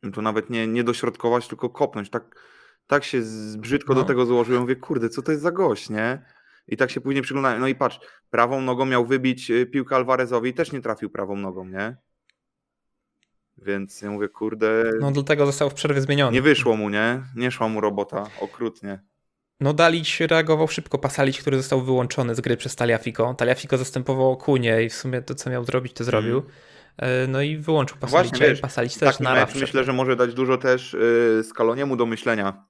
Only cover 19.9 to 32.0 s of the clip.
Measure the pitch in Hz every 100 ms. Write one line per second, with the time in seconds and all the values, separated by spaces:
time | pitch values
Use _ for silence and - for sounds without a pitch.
19.9 | 170 156 - 165 160 160 156 160 - -
20.9 | 135 135 - 135 131 - 135 131 135 127
21.9 | 127 123 - 123 117 123 117 127 - 120
22.9 | 113 - 107 117 127 120 127 - 131 131
23.9 | 135 123 131 131 131 - 135 120 113 113
24.9 | - 135 127 131 143 - 123 120 127 127
25.9 | - 120 117 107 127 143 - - - -
26.9 | - 127 127 131 131 143 156 151 156 127
27.9 | - 123 147 180 123 147 123 131 - 120
28.9 | - 143 131 127 131 - 135 135 135 127
29.9 | 127 131 123 123 120 127 127 131 127 127
30.9 | - 117 117 117 110 110 - 113 123 139
31.9 | 127